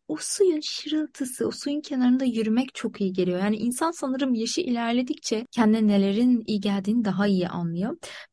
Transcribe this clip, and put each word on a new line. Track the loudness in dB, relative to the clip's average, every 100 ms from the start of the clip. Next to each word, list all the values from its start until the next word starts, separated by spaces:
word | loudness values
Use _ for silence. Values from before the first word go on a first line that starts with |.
| -8
o | -8
suyun | -4 2 2 2
şırıltısı, | -2 -8 -4 -4 -4 -6 -6 -4 -4
o |
suyun | -4 -4 -6
kenarında | -4 0 2 4
yürümek | 2 0 0 0 -2
çok | -4 -6 -2
iyi | -2
geliyor. | 0 0 2
Yani | 0 0
insan | 0 0 -2
sanırım | -2 -4 0 0
yaşı | 0 0 -2
ilerledikçe | -2 -2 0 0 0 -4 -4 -4 -2
kendine | 2 4 4 4
nelerin | 4 4 4 4 4 2
iyi | -2
geldiğini | 0 -2 0 0
daha | 0 2 2
iyi | 2 0
anlıyor. | -2 -4 -2 -4 -6 -12 -16 -6